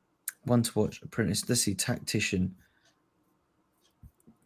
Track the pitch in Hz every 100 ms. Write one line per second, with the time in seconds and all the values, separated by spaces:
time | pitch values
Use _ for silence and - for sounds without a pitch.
0 | _ _ - - 127 120 113 107 - -
1 | - - 107 107 - 120 104 98 - -
2 | - 110 - 92 92 - _ _ _ _
3 | _ _ _ _ _ _ _ _ _ _
4 | - _ - _